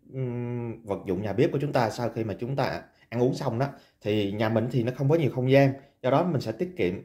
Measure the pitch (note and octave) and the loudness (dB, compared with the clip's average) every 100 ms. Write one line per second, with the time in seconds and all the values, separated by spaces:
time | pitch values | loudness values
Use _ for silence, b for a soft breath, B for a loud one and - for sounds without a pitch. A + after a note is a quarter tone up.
0 | - C3 B2 A#2+ A#2+ A#2+ A#2 - G2 F#2 | -14 -8 -6 -4 -6 -6 -8 -8 -8 -6
1 | F#2+ F2+ G#2 G2 D#3+ C#3 D3 C#3+ A2 - | -4 -4 -2 0 2 0 0 0 0 0
2 | A#2 A#2 G#2+ F#2+ B2 C#3 A2 D#2+ - b | -4 -4 -6 -6 -4 -2 -2 -4 -10 b
3 | _ A#2+ B2+ - C3+ A2+ C#3 B B _ | _ 0 0 0 -2 -2 -2 B B _
4 | G#2+ G#2+ G2 G#2 A2+ A2+ B2 C3+ A2+ - | -2 0 0 0 0 2 0 0 -2 0
5 | C3+ E3 B2+ C3 B2+ C3+ C#3 C3+ B _ | 2 2 2 0 4 6 6 2 B _
6 | B2+ C#3 F3+ B2 A2 - F3+ - F2+ G2 | 2 2 2 0 -2 -4 -6 -2 -2 -2